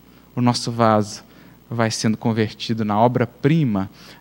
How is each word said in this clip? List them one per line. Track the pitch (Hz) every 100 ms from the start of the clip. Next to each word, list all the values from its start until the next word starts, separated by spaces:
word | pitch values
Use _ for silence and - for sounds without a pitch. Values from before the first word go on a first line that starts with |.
| _ - - -
o |
nosso | 123 117 -
vaso, | 117 113 107 104 - - - - - _
vai | 117 113
sendo | - 117 107
convertido | 120 110 107 - - 113
na | 107 104
obra-prima, | 123 127 117 - 143 165 135 101 95 - - -